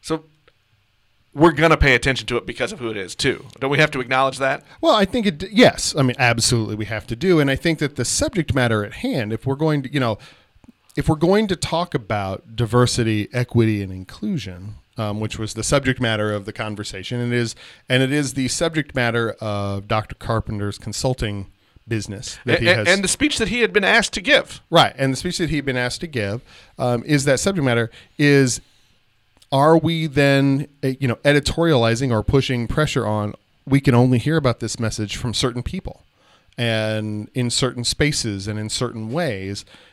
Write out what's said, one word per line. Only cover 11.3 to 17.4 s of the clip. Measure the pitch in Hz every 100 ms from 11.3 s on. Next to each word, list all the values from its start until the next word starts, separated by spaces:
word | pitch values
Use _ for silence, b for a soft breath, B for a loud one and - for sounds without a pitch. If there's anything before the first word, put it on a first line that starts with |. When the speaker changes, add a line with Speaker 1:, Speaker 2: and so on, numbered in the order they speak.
| 208 214
Speaker 2:
to | 175
talk | - 165 175
about | 147 104 107 95 95 -
diversity, | 113 113 123 123 127 113 107 101
equity, | 120 120 117 110 104
and | 98
inclusion, | 92 92 - 214 165 95 90 101 - _ -
um, | 107 104
which | 107 -
was | 107
the | 113
subject | - 143 131 127
matter | 117 107 107
of | 104
the | 98
conversation, | - 107 104 104 95 90 123
and | 120
it |
is, | 120